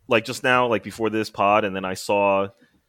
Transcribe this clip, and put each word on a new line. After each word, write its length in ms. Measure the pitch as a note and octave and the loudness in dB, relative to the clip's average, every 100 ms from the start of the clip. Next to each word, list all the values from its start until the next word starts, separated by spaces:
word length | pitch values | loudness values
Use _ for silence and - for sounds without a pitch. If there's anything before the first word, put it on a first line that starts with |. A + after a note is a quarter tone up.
| - | 0
like, 160 | A2+ | 0
just 180 | A2 A#2+ | 0 -4
now, 240 | C3 B2+ B2 | 0 2 2
like, 160 | G#2+ | -2
before 280 | G#2 F#2+ A2 | -4 -6 -4
this 200 | A2 G#2+ | -2 -4
pod, 340 | - G2+ G#2+ | 0 2 2
and 120 | G#2 F#2+ | 0 -4
then 80 | |
I 100 | F#2 | -8
saw 540 | F#2 - G2+ G2+ G2 G2 _ _ _ | -8 -2 0 2 2 -2 _ _ _